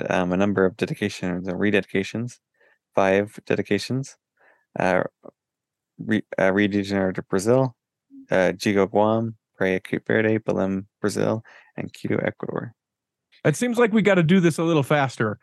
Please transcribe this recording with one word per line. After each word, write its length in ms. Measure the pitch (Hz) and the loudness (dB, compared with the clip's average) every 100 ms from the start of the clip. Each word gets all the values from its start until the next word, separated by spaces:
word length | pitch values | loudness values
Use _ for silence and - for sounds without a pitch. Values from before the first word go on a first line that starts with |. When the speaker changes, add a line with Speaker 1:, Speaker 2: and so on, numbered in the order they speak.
| - | -2
Speaker 1:
um, 220 | 92 90 | 0 0
a 40 | 90 | 0
number 280 | 101 95 92 | 0 2 0
of 100 | - | 0
dedications 720 | 87 82 101 - 92 90 92 | -6 -4 -6 -4 -6 -6 -6
and 100 | 92 | -2
rededications, 800 | 101 98 - 95 92 110 123 - _ _ _ _ _ | 2 0 0 -4 -4 -6 -8 -12 _ _ _ _ _
five 440 | - 95 98 104 - - | 0 2 2 0 -8 -4
dedications, 720 | 104 - 101 - 127 139 - _ _ _ _ _ - | -4 0 -2 -2 -6 -6 -16 _ _ _ _ _ -2
uh, 240 | 92 90 - _ - _ _ _ _ _ _ - | 0 0 -2 _ -20 _ _ _ _ _ _ -14
re-, 260 | 110 107 - - | -2 -2 -2 0
uh, 140 | 95 | 2
Rio 160 | 98 104 | 2 0
de 140 | 101 | 0
Janeiro, 300 | 95 101 95 92 - | -2 -2 -2 -4 -4
Brazil, 460 | 95 107 127 131 - _ _ _ - - | -2 2 2 0 -6 _ _ _ -20 -2
uh, 220 | 95 90 | 0 0
Gigo, 360 | 92 113 98 95 | 0 0 2 2
Guam, 460 | 104 107 113 113 110 _ - | 2 2 0 -2 -8 _ -4
Praia, 220 | 95 92 | -2 -2
Cape 240 | - - - | -4 -8 0
Verde, 320 | 110 110 110 | 0 2 0
Belém, 480 | - 95 95 98 101 - | -2 -2 -2 -4 -8 -6
Brazil, 420 | 104 107 107 110 - - _ - | -4 -2 -2 -2 -6 -20 _ -14
and 160 | - | -12
Quito, 260 | - - 107 | -10 -4 -2
Ecuador. 500 | - - - - 117 - _ _ _ _ _ _ | -4 -6 -8 -8 -10 -14 _ _ _ _ _ _
Speaker 2:
It 120 | 147 147 | -2 0
seems 220 | 247 233 | -2 2
like 140 | 233 | 2
we 100 | 220 | 4
gotta 200 | 196 185 | 4 4
do 180 | 156 190 | 4 4
this 180 | 170 165 | 4 0
a 60 | |
little 180 | 165 160 | 0 0
faster. 560 | 127 151 127 - 110 101 | 2 0 0 -2 -4 -4